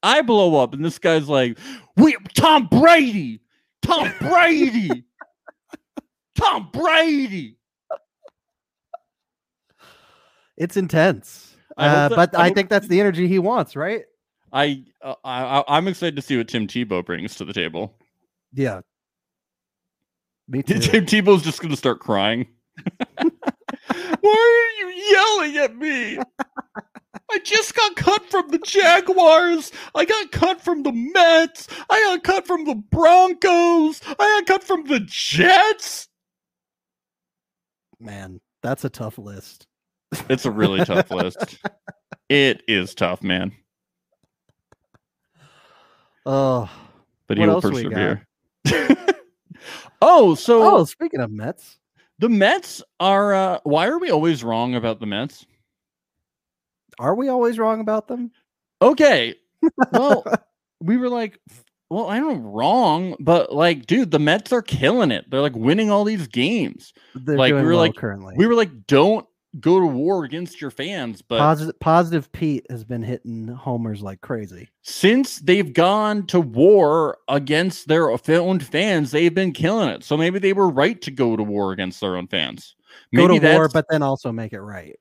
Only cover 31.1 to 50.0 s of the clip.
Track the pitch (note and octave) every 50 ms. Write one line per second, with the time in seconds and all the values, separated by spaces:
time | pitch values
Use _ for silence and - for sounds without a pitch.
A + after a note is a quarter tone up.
31.1 | F4 G4 F4 E4 E4 D#4+ E4 - _ - - - - - D4+ _ - A4 A4 G4+
32.1 | F4+ F4 F4 - F#4+ G4 F#4+ - F#4 E4+ D#4+ D4 C4+ G#3+ G#3 _ - D#4+ E4 D#4
33.1 | F4 F4+ F#4 F#4 F4+ F4 - G4 F4 E4+ E4+ F4 E4+ E4+ D#4 D#4 D#4 - - -
34.1 | C#4+ _ G4+ G#4 G#4+ G#4 F4+ - F#4+ G4 G4 - G4 E4+ D#4 C4+ D4 B3 - D3+
35.1 | - - - - C#3 D#3 - F4 F#4 G4 G4 G#4+ G#4+ G#4+ - - - - - _
36.1 | _ _ _ _ _ _ _ _ _ _ _ _ _ _ _ _ _ _ _ _
37.1 | _ _ _ _ _ _ _ _ _ _ _ _ _ _ _ _ _ _ A2+ G#2+
38.1 | G2+ G2+ F#2+ F#2 F#2 F2+ _ _ _ _ _ A#2+ C3+ - - C#3 - - A#2+ -
39.1 | - - G#2 G#2 G2+ F#2+ - - - _ _ _ _ _ _ _ _ _ _ _
40.1 | - C3 - - C3 C3 - C3+ G#2+ G#2+ G#2+ G2+ G2 F#2+ - - F#2+ F#3 F#3 _
41.1 | - F3+ F3 - F2+ - F#3 - - - _ - _ _ _ - - _ _ _
42.1 | - _ _ _ C#3 C#3+ C#3 C3+ A#2+ - _ - A2 G2 F2+ F2+ - - G#2 F2
43.1 | F2+ - - G2 F#2 F2+ F#2+ G2+ G#2 _ _ _ _ _ _ _ _ _ _ _
44.1 | _ _ _ _ _ _ _ _ _ _ _ _ _ _ _ _ _ _ _ _
45.1 | _ _ _ _ _ _ _ _ _ _ _ _ _ _ _ _ _ _ _ _
46.1 | _ _ _ C#3 C3+ C3+ C3+ C3 C3 B2 A2+ F#2+ - - - - _ _ _ _
47.1 | _ _ _ _ G#2+ G2+ G#2+ - D#3+ F3+ F#3 G2+ C#3+ B2+ A#2 G#2 G#2+ G2 G2+ F#2+
48.1 | - G#2+ _ _ _ _ _ _ _ _ _ C#3+ - D#4 - B3+ C#4 - - -
49.1 | - - - _ _ _ _ _ - - - - - - - - _ _